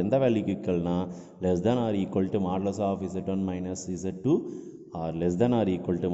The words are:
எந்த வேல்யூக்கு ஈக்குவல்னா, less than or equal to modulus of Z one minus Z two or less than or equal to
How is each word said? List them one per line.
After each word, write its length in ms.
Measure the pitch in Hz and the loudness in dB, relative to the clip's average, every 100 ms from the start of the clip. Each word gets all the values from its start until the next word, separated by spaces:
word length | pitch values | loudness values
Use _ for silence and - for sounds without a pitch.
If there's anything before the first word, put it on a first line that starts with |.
எந்த 140 | 95 131 | 4 6
வேல்யூக்கு 320 | 131 110 90 | 6 2 0
ஈக்குவல்னா, 420 | 95 - 87 85 87 90 - - - | -2 0 0 2 0 -2 -8 -16 -4
less 160 | 92 90 98 | 0 2 2
than 120 | 123 | 2
or 80 | 113 104 | 2 0
equal 220 | 90 101 95 | 0 0 0
to 40 | 107 92 | 0 0
modulus 320 | 95 98 98 101 | 0 -2 0 0
of 180 | 95 92 | 0 -4
Z 80 | 92 92 | -6 -4
one 100 | 95 95 | -2 -2
minus 320 | 90 92 90 - 90 | -2 -6 -6 -6 -6
Z 100 | 92 92 | -6 -4
two 120 | 123 185 - - - - - 87 | 2 2 0 -10 -12 -16 -12 -6
or 100 | 80 80 | -4 0
less 140 | 87 87 | 0 2
than 100 | 120 120 | 2 4
or 80 | 98 | 2
equal 240 | 87 90 85 | 0 0 0
to 40 | 90 | 0